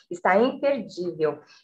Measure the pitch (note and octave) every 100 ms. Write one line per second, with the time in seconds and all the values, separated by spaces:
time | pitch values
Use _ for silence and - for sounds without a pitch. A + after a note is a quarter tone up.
0 | - F3 G3 F#3+ B3+ - C#4 C#4 - -
1 | F3 D#3 D3+ - - -